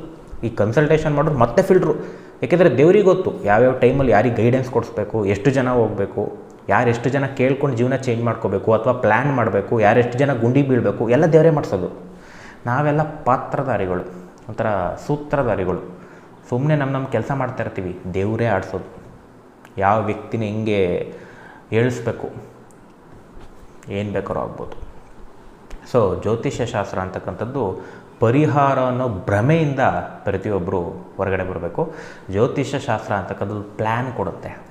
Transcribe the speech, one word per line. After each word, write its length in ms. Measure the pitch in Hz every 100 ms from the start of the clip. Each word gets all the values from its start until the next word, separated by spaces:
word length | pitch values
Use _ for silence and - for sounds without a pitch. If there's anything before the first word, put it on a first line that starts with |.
| - - - -
ಈ 40 | 113
ಕನ್ಸಲ್ಟೇಷನ್ 680 | - 107 135 151 156 160
ಮಾಡೋರು 240 | 143 156 127
ಮತ್ತೆ 240 | 117 -
ಫಿಲ್ಟ್ರು, 640 | 180 185 165 - - - - -
ಏಕೆಂದರೆ 360 | 127 170 175 123
ದೇವ್ರಿಗೆ 260 | 160 208
ಗೊತ್ತು 400 | 190 180 104 90
ಯಾವ್ಯಾವ 280 | 98 107 127
ಟೈಮಲ್ಲಿ 400 | - 123 139 131
ಯಾರಿಗೆ 220 | 104 120
ಗೈಡೆನ್ಸ್ 360 | 104 117 131 127
ಕೊಡಿಸ್ಬೇಕು, 560 | 117 - - 104 110 98
ಎಷ್ಟು 240 | 101 139
ಜನ 180 | 131 127
ಹೋಗ್ಬೇಕು, 680 | 123 110 101 98 - 104 - - - -
ಯಾರು 220 | 101 120
ಎಷ್ಟು 200 | 117 139
ಜನ 160 | 135 135
ಕೇಳ್ಕೊಂಡು 500 | - 127 135 143 117
ಜೀವನ 200 | 127 131
ಚೇಂಜ್ 280 | - 117
ಮಾಡ್ಕೋಬೇಕು 480 | 117 113 107 98 -
ಅಥವಾ 200 | 110 123
ಪ್ಲ್ಯಾನ್ 420 | 123 107 110 143
ಮಾಡಬೇಕು, 460 | 131 110 101 190 120
ಯಾರು 180 | 104 123
ಎಷ್ಟು 200 | 120 123
ಜನ 220 | 139 127
ಗುಂಡಿ 220 | 117 135
ಬೀಳಬೇಕು, 480 | 135 123 101 101 113
ಎಲ್ಲ 160 | 127 170
ದೇವರೇ 240 | 156 165
ಮಾಡಿಸೋದು. 560 | 151 120 95 90 - - - - - - - 120
ನಾವೆಲ್ಲ 360 | 127 147 151 156 -
ಪಾತ್ರಧಾರಿಗಳು, 800 | 123 127 - - 131 104 92 90 - - - - -
ಒಂಥರ 180 | 113 110 98 87 - -
ಸೂತ್ರಧಾರಿಗಳು, 920 | 147 147 143 123 92 90 87 - - - - - - -
ಸುಮ್ಮನೆ 280 | 123 147 151
ನಮ್ಮ 160 | 135
ನಮ್ಮ 140 | 135 131
ಕೆಲಸ 240 | 113 110
ಮಾಡ್ತಾ 280 | 135 123 120
ಇರ್ತೀವಿ, 380 | 110 101 92 87 95
ದೇವರೇ 320 | 95 101 113 117
ಆಡಿಸೋದು 380 | 95 95 95 90 - - - - - - - - -
ಯಾವ 240 | 98 110
ವ್ಯಕ್ತಿನ 380 | 101 101 - 113
ಹೆಂಗೆ 720 | 107 107 110 104 90 82 - - - - - - -
ಏಳಿಸ್ಬೇಕು, 580 | 110 123 123 113 - - - - - - - - - - - - - - - - - -
ಏನು 240 | 101 104
ಬೇಕಾದ್ರೂ 280 | 98 - 73
ಆಗ್ಬೋದು. 360 | 58 - 62 - - - - - - - - - - - -
So 300 | 127 98 90
ಜ್ಯೋತಿಷ್ಯ 440 | 101 117 143 127 117
ಶಾಸ್ತ್ರ 320 | 107 98 98
ಅಂತಕ್ಕಂಥದ್ದು 1000 | 92 92 - 90 110 135 101 87 - - - -
ಪರಿಹಾರ 580 | 113 135 151 139 139 131
ಅನ್ನೋ 280 | 127 123 127
ಭ್ರಮೆಯಿಂದ 720 | 95 - 101 123 165 147 135 113 87 85 -
ಪ್ರತಿಯೊಬ್ಬರು 560 | - 98 107 98 87 95 85 - - -
ಹೊರಗಡೆ 280 | 95 92
ಬರಬೇಕು. 480 | 92 85 85 143 160 - - - -
ಜ್ಯೋತಿಷ್ಯ 480 | 95 123 151 123 139
ಶಾಸ್ತ್ರ 360 | - 110 -
ಅಂತಕ್ಕಂಥದ್ದು 480 | 104 92 - 104 104
ಪ್ಲ್ಯಾನ್ 500 | 101 - 110 117 131
ಕೊಡುತ್ತೆ. 500 | 117 92 - - - -